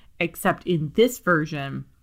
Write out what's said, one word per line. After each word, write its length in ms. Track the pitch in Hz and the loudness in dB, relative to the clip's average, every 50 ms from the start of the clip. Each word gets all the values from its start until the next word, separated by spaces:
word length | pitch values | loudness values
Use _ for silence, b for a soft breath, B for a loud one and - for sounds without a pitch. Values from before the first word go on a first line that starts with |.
| b b - - | b b -6 -6
except 460 | 175 165 - - - 190 165 170 - | -6 -4 -4 -2 0 0 0 0 -2
in 260 | - 180 160 156 147 - | 0 0 0 0 0 2
this 220 | - 226 254 247 - | 2 2 2 2 -2
version, 680 | - 180 175 156 151 147 156 147 139 139 135 135 135 - _ _ | 0 2 2 2 0 -2 -4 -8 -8 -8 -10 -10 -12 -14 _ _